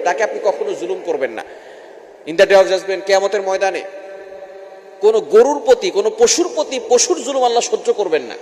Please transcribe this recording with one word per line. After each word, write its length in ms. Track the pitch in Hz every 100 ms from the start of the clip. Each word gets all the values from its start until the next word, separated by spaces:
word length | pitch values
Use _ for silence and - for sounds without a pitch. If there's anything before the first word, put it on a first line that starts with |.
তাকে 180 | 175 180
আপনি 180 | 208 208
কখনো 300 | 202 185 208
জুলুম 280 | 175 175 185 175
করবেন 240 | 147 127
না। 140 | 110 - - - - - - - - 147
In 80 |
the 120 | 170 190
day 100 | 196
of 100 | 175
judgment, 340 | 185 196 185
কিয়ামতের 420 | 196 190 196 202
ময়দানে 400 | 190 190 190 170 - - - - - - - - - - - -
কোনো 200 | 202 226
গরুর 380 | 156 208 262 285
প্রতি, 320 | 247 247 185
কোনো 200 | 185 214 214
পশুর 320 | 233 - 349
প্রতি 260 | - 294 262 -
পশুর 340 | 240 - 330
জুলুম 220 | 240 269
আল্লাহ 160 | 247 233
সহ্য 320 | 226 208 233
করবেন 300 | 208 185 156
না। 120 | 117 -